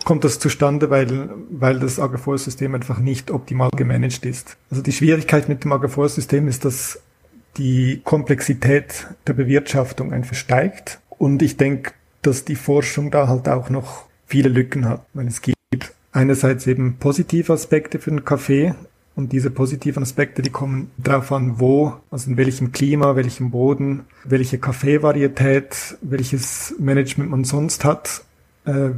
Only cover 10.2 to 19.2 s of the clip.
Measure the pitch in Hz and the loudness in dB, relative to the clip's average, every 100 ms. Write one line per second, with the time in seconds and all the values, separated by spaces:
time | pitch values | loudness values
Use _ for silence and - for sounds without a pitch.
10.2 | 123 123 - 127 185 - - - _ - | -4 -6 0 2 2 -4 -14 -18 _ 0
11.2 | 139 139 151 - 139 135 - - _ _ | 2 4 2 2 0 0 -6 -16 _ _
12.2 | 143 131 - 143 - 143 139 - 147 147 | 0 0 -2 -4 0 2 2 -2 0 2
13.2 | 135 127 131 127 123 131 127 - - _ | 2 2 0 0 -2 -4 -6 -14 -20 _
14.2 | - 139 131 123 127 143 117 - - 135 | -2 2 4 4 2 0 -2 -4 -8 -8
15.2 | 120 110 - - _ 123 - _ _ 131 | -6 -4 -4 -4 _ -6 -6 _ _ 2
16.2 | 131 135 135 127 127 127 127 127 143 143 | 4 4 2 2 0 0 0 0 0 0
17.2 | - 170 165 160 - 156 156 151 - 151 | 0 0 2 0 2 0 0 -6 -4 -4
18.2 | - 143 - 139 165 - - _ _ - | 0 0 2 2 2 -2 -10 _ _ -8